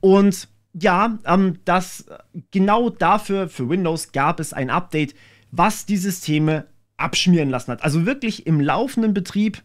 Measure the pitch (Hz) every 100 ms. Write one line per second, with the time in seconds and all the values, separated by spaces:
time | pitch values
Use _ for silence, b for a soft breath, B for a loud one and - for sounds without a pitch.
0 | 190 196 202 185 - _ _ 180 196 180
1 | 226 220 - 180 190 180 - 180 180 -
2 | - - - 175 - 196 190 220 240 -
3 | 170 202 - 196 180 - 123 175 170 165
4 | - 139 143 170 156 - 135 156 - 156
5 | 147 b b b b - 214 202 - 202
6 | 196 180 - 151 156 156 - _ _ -
7 | 143 - 180 175 143 127 - 120 151 156
8 | 175 269 226 - - 156 143 151 262 -
9 | 220 202 185 202 214 -